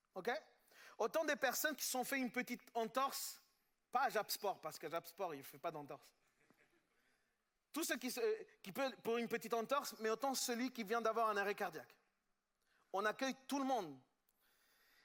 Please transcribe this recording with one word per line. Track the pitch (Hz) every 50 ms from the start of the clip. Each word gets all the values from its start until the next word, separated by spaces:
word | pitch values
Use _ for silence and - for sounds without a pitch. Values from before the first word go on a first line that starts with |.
| _ _ -
OK ? | 196 175 226 247 311 - - - _ _ _ - - - - - -
Autant | 202 240 - 320 330
des | 302 285
personnes | 220 - 254 226 - - 311 294
qui | - -
se | -
sont | - 254 240
fait | - 277 269
une | 254 233
petite | - 247 247 - 240 202 - - -
entorse, | 233 226 220 - 262 269 269 - - - - - - - _ _ _ _ _ _ _ _ _
pas | - 240 220
à | 233
Japsport, | 180 220 196 - - - - 196 170 -
parce | - 160 - -
qu'à | - 156
Japsport, | 156 170 165 - - - 196 175 156
il | 139
ne | 131
fait | - - 139
pas | - -
d'entorse. | 156 151 143 139 151 - - - _ _ _ _ _ _ _ _ - _ - _ _ _ _ _ _ _ _ _ _ _ _ _ _ _ _ _ _ _ _ _ -
Tout | 294 330
ce | - 320
qui, | 233 - 254
se, | - 254 233 214 214 - - - - _ -
qui | 196 170
peut | - - - - - -
pour | 220 226 240
une | 233 -
petite | 226 220 - 214 233
entorse, | 233 220 - 269 285 269 - 233 -
mais | 220 220
autant | 220 220 - 277 262
celui | - - - 240 226 254 254
qui | - - 220
vient | 185 226 233
d'avoir | 226 226 220 226 233 214
un | 214
arrêt | 202 202 202 202
cardiaque. | - 208 180 160 151 - - - _ _ _ _ _ _ _ _ _ _ _ _ _ _ _ _ _ _ _ -
On | 190 214
accueille | 214 208 - 262 269 254 - - -
tout | 262 285
le | 269
monde. | 262 262 233 190 151 139 131 - _ _ _ _ _ _ _ _ _ _ _ _ _ _ _ _ _ _ _ _